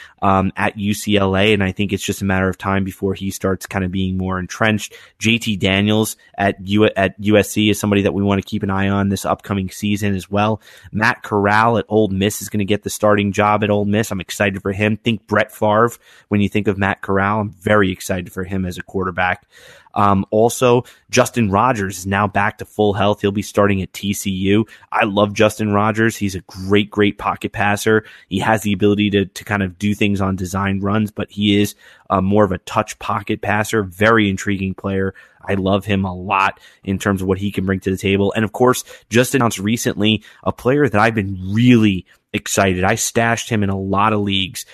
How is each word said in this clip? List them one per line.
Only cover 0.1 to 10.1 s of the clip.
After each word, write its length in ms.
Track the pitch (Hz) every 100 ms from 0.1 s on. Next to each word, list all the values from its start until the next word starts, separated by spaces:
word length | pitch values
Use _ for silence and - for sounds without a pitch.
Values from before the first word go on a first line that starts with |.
| -
um, 320 | 98 95 95 -
at 220 | 101 110
U 160 | 101
C 240 | 101 104 98
L 180 | 95 95
A, 160 | 104
and 100 | 101
I 120 | 95
think 180 | 90 98
it's 100 | 98
just 200 | - 98
a 40 | 98
matter 220 | 95 95
of 100 | 92
time 280 | 98 98 98
before 280 | - 98
he 160 | 92 95
starts 360 | - 98 92 -
kinda 240 | 101 92
being 280 | 95 92 92
more 220 | 92 92
entrenched. 540 | 87 - 110 107 - - - -
J 180 | 107 113
T 200 | 117 98
Daniels 580 | 95 95 104 107 107 - _ -
at 280 | 101 - 92
U-, 200 | 104 107
at 300 | - 95 -
U 160 | 101 104
S 160 | 95
C 180 | - 107
is 80 | 101
somebody 260 | 104 101
that 100 | 98
we 100 | 85
wanna 180 | 101 98
keep 220 | - 104
an 60 | 98
eye 180 | 98 98
on 220 | 101 98
this 160 | 98 78
upcoming 440 | 98 - 101 95
season 460 | - 104 101 104